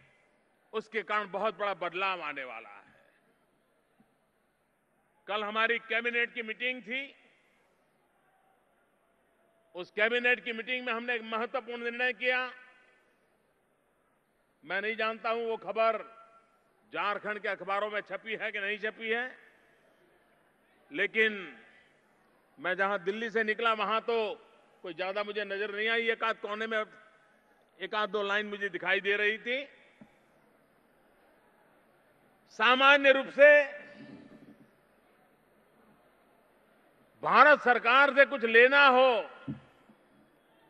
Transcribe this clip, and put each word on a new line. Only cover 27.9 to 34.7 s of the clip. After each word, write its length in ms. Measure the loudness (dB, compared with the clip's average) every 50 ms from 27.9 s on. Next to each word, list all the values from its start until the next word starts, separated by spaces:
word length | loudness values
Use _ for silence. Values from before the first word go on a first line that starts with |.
| -6
आध 140 | -4 -4 -4
दो 140 | -4 -4 -2
लाइन 220 | -2 -2 -2 -2
मुझे 240 | -4 -6 -8 -6 -6
दिखाई 320 | -6 -6 -2 -2 -2 0
दे 140 | 0 -2 -2
रही 220 | 0 0 -2 -2 -2
थी। 300 | -6 -6 -6 -6 -8 -10 -16 -20 -20 -20 _ _ -20 -20 _ _ _ _ _ _ _ _ _ _ _ _ _ _ _ _ _ _ _ _ _ _ _ _ _ _ _ _ _ _ _ _ _ _ _ _ _ _ _ _ _ _ _ _ _ _ _ _
सामान्य 640 | -2 2 4 4 6 6 8 8 8 8 8 6
रूप 160 | 6 4 2 -2
से 360 | 4 8 10 10 10 8 6 2 -4 -12 -18 -20 -20 -20 -20 -20 -20 -20 -20 -20 -20 -20 -20 -20 -20 -20 -20 _